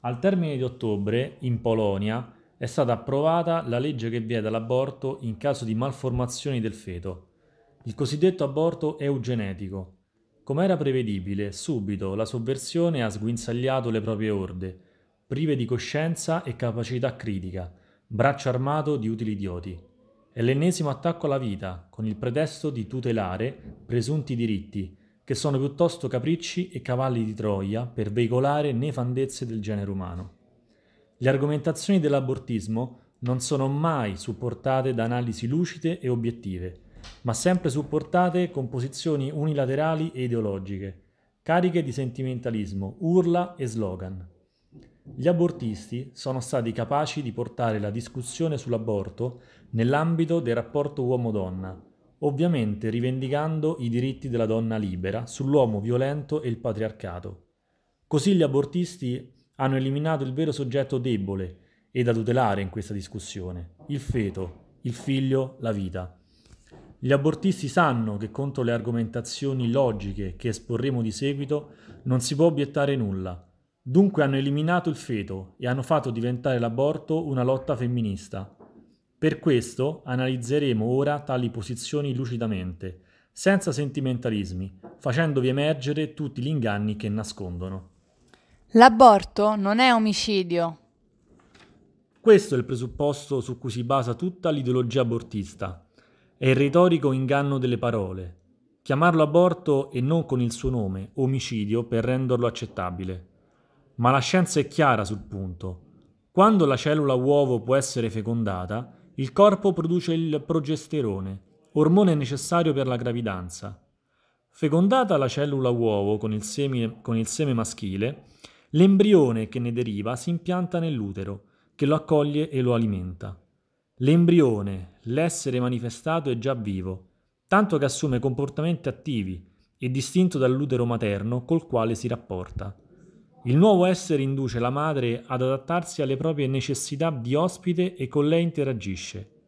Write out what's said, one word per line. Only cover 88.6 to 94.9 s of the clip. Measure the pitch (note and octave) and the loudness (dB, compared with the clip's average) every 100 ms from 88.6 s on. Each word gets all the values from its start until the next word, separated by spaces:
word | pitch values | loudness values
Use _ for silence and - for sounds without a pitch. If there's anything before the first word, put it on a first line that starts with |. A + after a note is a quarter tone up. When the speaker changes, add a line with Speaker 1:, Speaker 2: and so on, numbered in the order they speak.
| _ | _
Speaker 2:
L'aborto | A3+ B3+ A3+ B3+ G3+ - - G#3 | 10 10 12 12 12 6 0 2
non | G#3+ G3 A3 | 2 0 4
è | B3+ | 6
omicidio. | A#3 G#3+ G3+ - G3+ F3+ F3 E3 D#3+ _ _ _ _ _ _ _ - - _ _ _ _ _ | 6 2 0 0 0 0 0 -2 -4 _ _ _ _ _ _ _ -20 -20 _ _ _ _ _
Speaker 1:
Questo | A3+ G3+ - | 8 8 8
è | C3 | -2
il | |
presupposto | B2 B2+ B2 - D3 C#3+ - C#3 | 0 -4 -6 -2 -2 -2 -2 -4
su | A#2+ A#2+ | -4 -8
cui | C3 | -6
si | A2+ | -6
basa | A#2+ C#3 B2 | 0 0 0
tutta | A#2 F3+ F#3 E3+ | -2 -4 -2 -2
l'ideologia | D3 B2+ B2+ B2 | 0 0 0 2